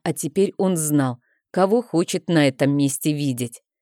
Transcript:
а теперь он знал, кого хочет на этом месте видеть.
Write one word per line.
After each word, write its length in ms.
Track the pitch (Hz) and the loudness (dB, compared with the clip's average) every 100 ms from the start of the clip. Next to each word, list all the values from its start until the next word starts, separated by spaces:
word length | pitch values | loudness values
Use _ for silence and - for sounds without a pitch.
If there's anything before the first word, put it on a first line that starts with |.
а 80 | 170 | -6
теперь 420 | - 160 196 196 - | -6 -4 0 0 0
он 180 | 190 170 | -2 -2
знал, 440 | 151 147 131 120 _ _ _ | 0 0 0 -4 _ _ _
кого 300 | - 190 233 | 0 2 2
хочет 460 | 156 165 170 180 - | 0 -2 -2 -4 0
на 220 | 170 139 | 2 2
этом 260 | 131 139 143 | 2 0 2
месте 380 | 143 - 156 | 0 -2 -4
видеть. 480 | 147 143 123 120 - _ _ | -2 -2 -4 -6 -10 _ _